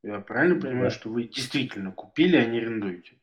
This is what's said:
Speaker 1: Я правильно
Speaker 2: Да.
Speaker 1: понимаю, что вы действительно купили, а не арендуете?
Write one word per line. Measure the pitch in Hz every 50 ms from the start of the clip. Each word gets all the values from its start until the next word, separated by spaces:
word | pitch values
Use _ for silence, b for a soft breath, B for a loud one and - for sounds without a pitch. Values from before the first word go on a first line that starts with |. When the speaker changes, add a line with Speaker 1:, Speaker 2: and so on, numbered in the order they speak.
| -
Speaker 1:
Я | 101 104 101
правильно | - - 110 120 160 180 170 -
Speaker 2:
Да. | - 131
Speaker 1:
понимаю, | 127 127 127 120
что | 120 - - 110
вы | 113 120 117
действительно | 113 - - 127 - - 143 127 - - 104 95 95
купили, | 95 - - - _ - 165 180 170
а | 135 117
не | 113 117 117
арендуете? | 113 113 113 107 101 95 87 87 - - _ _